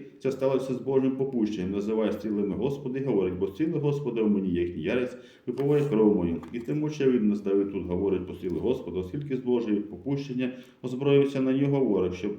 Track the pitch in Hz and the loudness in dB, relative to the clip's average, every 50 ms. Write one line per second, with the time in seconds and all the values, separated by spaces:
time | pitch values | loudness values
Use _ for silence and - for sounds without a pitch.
0 | - - - - - 135 135 127 131 135 135 127 - - 127 107 110 127 135 135 | -8 -12 -12 -6 -4 -4 -2 0 0 2 2 2 0 -2 -4 -4 -2 2 2 4
1 | 131 131 131 135 135 135 - 120 107 104 104 95 90 95 98 101 98 107 110 110 | 4 2 2 0 -2 -2 0 0 0 0 0 -2 -2 -2 -2 -2 -2 0 0 0
2 | 110 101 - - - 110 104 104 98 92 90 87 110 139 139 - - 127 127 139 | 0 0 0 -2 -4 -2 -2 0 0 0 0 0 0 -2 -2 -4 -6 -6 -6 -4
3 | 135 139 113 98 92 90 87 - 98 - - - 156 160 156 143 139 143 - - | -2 0 2 2 2 0 0 -2 -4 -4 -2 -2 -2 -2 0 0 0 0 0 -2
4 | - 120 113 113 110 104 101 95 95 95 87 87 87 87 87 80 78 90 117 127 | -2 -4 -2 0 2 2 2 2 2 0 0 0 0 -2 -4 -4 -2 -2 0 0
5 | 127 123 - - - - - - - 127 - 131 139 143 147 147 143 143 113 107 | -2 -2 -6 -12 -18 -20 -20 -14 -8 -8 -4 -2 0 2 2 2 2 2 4 6
6 | 110 104 95 90 87 85 82 82 - - 120 120 - - 147 151 151 151 147 - | 6 6 6 4 2 0 -2 -4 -6 -8 -10 -8 -6 -4 -2 -2 -2 -2 -2 2
7 | 139 131 123 113 104 104 104 101 - 98 98 101 98 98 98 95 87 87 87 92 | 4 4 4 4 4 2 2 2 0 0 2 2 2 0 -2 -4 -4 -2 -2 0
8 | 98 98 92 90 87 - 87 87 92 92 85 78 87 113 131 - - - 85 92 | 0 0 0 0 -2 -6 -10 -8 -6 -6 -4 -2 0 0 -2 -2 -4 -6 -6 -6
9 | 90 - - 147 143 143 131 123 - 123 123 117 107 107 104 101 104 - - 87 | -6 -6 -6 -8 -6 -4 -6 -4 -2 0 0 0 0 0 0 -2 -2 -4 -10 -10
10 | - 135 143 139 139 139 127 123 127 127 127 - - - - _ - 127 127 127 | -6 -4 -4 -4 -4 -4 -4 -4 -4 -4 -6 -8 -16 -20 -16 _ -10 -8 -6 -2
11 | 143 143 143 143 139 139 139 135 131 131 131 131 139 139 143 139 131 110 98 92 | 2 6 6 6 6 4 2 0 0 2 2 2 2 2 2 4 4 4 4 2
12 | 90 90 90 - - 104 - | 2 0 -2 -4 -6 -6 -6